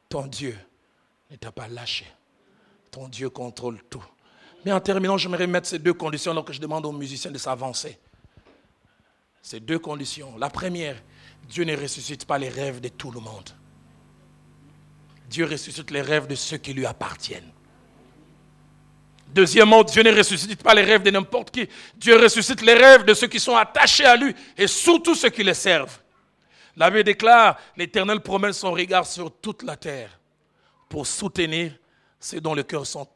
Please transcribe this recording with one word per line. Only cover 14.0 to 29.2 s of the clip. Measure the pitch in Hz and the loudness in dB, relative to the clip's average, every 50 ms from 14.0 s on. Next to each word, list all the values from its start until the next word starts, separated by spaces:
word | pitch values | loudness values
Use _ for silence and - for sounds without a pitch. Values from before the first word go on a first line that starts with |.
| _ _ _ _ _ _ _ _ _ _ _ _ _ _ _ _ _ _ _ _ _ _ _ _ _ 123 | _ _ _ _ _ _ _ _ _ _ _ _ _ _ _ _ _ _ _ _ _ _ _ _ _ -12
Dieu | 113 160 165 | -8 -6 -6
ressuscite | 147 151 147 - - 131 156 147 - 147 | -4 -6 -8 -10 -14 -16 -16 -14 -10 -8
les | 139 135 | -8 -4
rêves | 135 151 151 135 | -2 -2 -2 -2
de | 135 139 | -4 -8
ceux | 123 - - 160 | -10 -10 -10 -10
qui | 147 - 139 135 | -12 -12 -12 -10
lui | 135 131 | -8 -8
appartiennent. | 117 - - - - - - - - - - - - _ _ _ _ _ _ _ _ _ _ _ _ _ _ _ _ _ _ _ _ _ _ _ _ _ _ _ _ _ _ _ _ _ _ _ - | -8 -8 -10 -12 -14 -12 -14 -14 -14 -14 -16 -18 -20 _ _ _ _ _ _ _ _ _ _ _ _ _ _ _ _ _ _ _ _ _ _ _ _ _ _ _ _ _ _ _ _ _ _ _ -4
Deuxièmement, | 139 185 185 160 135 226 214 214 220 226 220 | 0 2 2 4 6 6 6 8 8 8 6
Dieu | 220 - 220 220 | 6 4 4 4
ne | 226 214 | 6 6
ressuscite | 214 196 - 190 156 160 208 208 - - | 4 4 2 0 -4 -6 -8 -10 -2 2
pas | 226 220 | 4 4
les | 214 196 | 6 6
rêves | 185 220 208 185 | 4 2 2 2
de | 202 | 2
n'importe | 196 196 190 - - 247 220 - | 0 0 -2 -4 -6 -8 -8 -8
qui. | - 254 220 - - - - - _ | -8 -10 -10 -10 -12 -16 -20 -20 _
Dieu | - - 233 233 | -4 4 6 8
ressuscite | 226 247 214 - 233 190 - 262 - 220 | 8 8 6 4 2 -2 -4 -4 0 4
les | 226 233 | 4 6
rêves | 233 254 269 269 254 196 | 10 12 12 12 10 10
de | 196 214 | 6 4
ceux | 214 247 | 2 2
qui | - - 220 | -2 -4 -4
sont | - - 240 | -2 0 2
attachés | 226 214 - - - 285 - - - 294 | 2 2 2 2 2 2 4 4 4 6
à | 254 240 | 6 6
lui | 240 277 269 - - - - _ | 6 4 -2 -6 -8 -14 -20 _
et | - 202 | -4 -2
surtout | 190 - - - 339 339 330 330 349 320 | -2 -2 0 2 4 2 4 2 0 0
ceux | - - 240 | 0 0 -2
qui | - - 202 | -2 0 -2
les | 190 170 | -2 -2
servent. | - - 196 175 156 135 131 - - _ _ _ _ _ _ _ _ _ _ _ _ _ _ _ | -2 0 0 0 0 -2 -6 -12 -20 _ _ _ _ _ _ _ _ _ _ _ _ _ _ _
La | 160 160 180 | 2 2 4
Bible | 190 214 208 | 4 2 2
déclare, | 208 196 - 220 226 240 233 226 196 160 - - - _ | 0 0 0 4 6 8 8 8 6 4 0 -6 -18 _
l'Éternel | - 175 160 - 208 190 202 214 208 | -12 -12 -6 -4 -4 -2 -2 -4 -6
promène | - - 185 196 190 208 185 | -6 -6 -6 -4 -4 -4 -6
son | - - 190 175 | -6 -6 -6 -6
regard | 170 180 180 185 185 170 | -6 -4 -2 -2 -2 -2
sur | - - 180 | -2 -8 -12